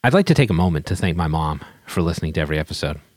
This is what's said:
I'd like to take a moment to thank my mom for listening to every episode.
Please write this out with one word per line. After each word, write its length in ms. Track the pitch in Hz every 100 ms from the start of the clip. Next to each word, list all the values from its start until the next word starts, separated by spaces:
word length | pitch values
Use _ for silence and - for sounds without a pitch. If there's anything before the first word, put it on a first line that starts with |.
I'd 80 | 123
like 140 | 185 196
to 80 |
take 160 | 151 123
a 20 |
moment 320 | 82 90 78 -
to 100 | 98
thank 200 | 95 82
my 120 | 80
mom 340 | 80 78 73 - _ -
for 160 | -
listening 320 | 85 82 80
to 60 | 76
every 160 | 73 78
episode. 420 | 78 - 73 73 _